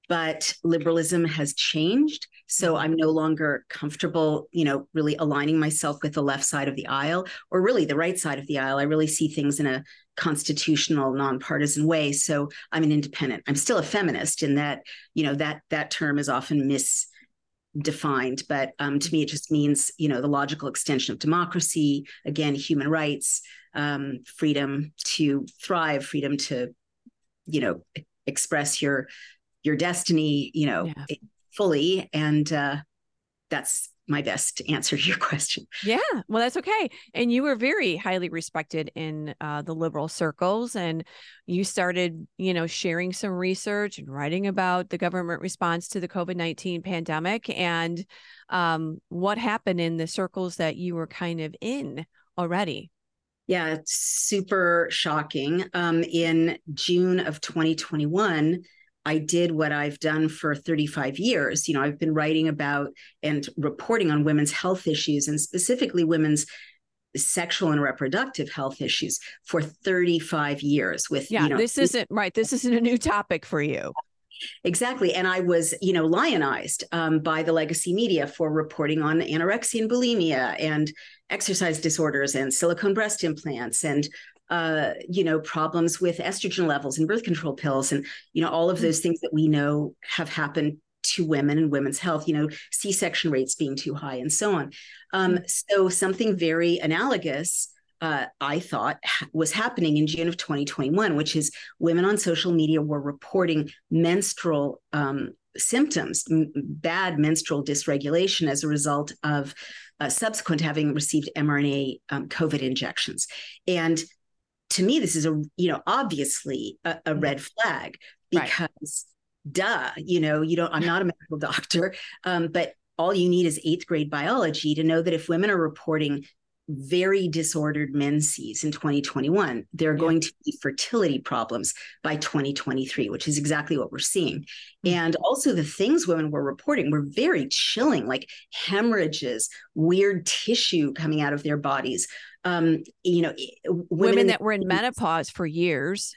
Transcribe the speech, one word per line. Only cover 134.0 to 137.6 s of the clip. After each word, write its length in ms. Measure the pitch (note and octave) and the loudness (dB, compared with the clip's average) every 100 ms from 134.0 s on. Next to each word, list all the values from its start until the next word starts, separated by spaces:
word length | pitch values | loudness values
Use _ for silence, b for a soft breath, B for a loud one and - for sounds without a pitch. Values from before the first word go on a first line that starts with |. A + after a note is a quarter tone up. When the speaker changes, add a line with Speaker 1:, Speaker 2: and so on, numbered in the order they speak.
| - G3 D3 - - B B B F#3 | -2 0 0 -2 -10 B B B 0
Speaker 2:
Mm. 60 | |
Speaker 1:
And 240 | F3 E3 D#3+ | 2 2 0
also 300 | G3 C4+ C#4+ | 0 2 2
the 100 | F3+ | 2
things 460 | D3 - G3+ E4 - | -2 0 2 4 4
women 200 | E3 D#3 | 2 2
were 140 | D3 | 0
reporting 480 | C#3 C3+ - C#4+ C#3+ | -2 -4 0 0 2
were 140 | D3+ C#3+ | 0 0
very 400 | G3+ D4+ D3 C3 | 0 2 2 0
chilling, 580 | - | 0